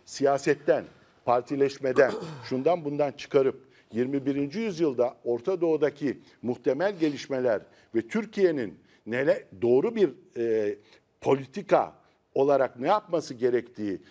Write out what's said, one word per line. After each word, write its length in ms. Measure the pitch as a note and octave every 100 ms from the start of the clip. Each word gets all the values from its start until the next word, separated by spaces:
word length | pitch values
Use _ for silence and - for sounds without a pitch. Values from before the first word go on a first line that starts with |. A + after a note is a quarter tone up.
siyasetten, 800 | - - C3+ C#3 D#3+ C#3+ - C#3+ E2+ - _ _
partileşmeden, 880 | - A#2+ - C#3 C#3 - C3 B2+ B2+ G#2 E3+
<clears throat> 160 | D3 A#2
şundan 360 | B2+ C#3+ F3+
bundan 280 | D3 D3 C#3+
çıkarıp 600 | - - C#3 C3 - - _ _
yirmi 340 | A2 B2+ C#3 C3
birinci 320 | C#3 C#3+ E3+
yüzyılda 560 | A3+ D#3+ E3 A#2+ A#2+ -
Orta 360 | B2 A#2+ D3+ F#3
Doğu'daki 580 | E3+ D#3 C#3+ C#3+ C#3+ G#2 - _
muhtemel 540 | A2+ A#2+ C#3+ C3 F#3+ F#3
gelişmeler 680 | D#3 C3 - C3+ B2+ G2+ - _ _
ve 140 | A2+ -
Türkiye'nin 720 | G#3+ G#3 G#3 F#3 D3+ G#2 - _ _ -
nele-, 380 | A#2+ C#3+ G3 - G2
doğru 320 | A#2 B2+ G#3+
bir, 160 | A3+ E3+ - _ A#2+
e, 400 | A#2 A2 G#2 G2+ _ - _ _
politika 720 | - C3+ C3 G3+ F3+ E3+ F2+ - _ _ _
olarak 440 | - C#3 C#3 B2+ A#2+
ne 60 | C#3
yapması 460 | G#3 - E3 -
gerektiği 680 | B2 B2 A#2+ A#2 - G#2 F2+ -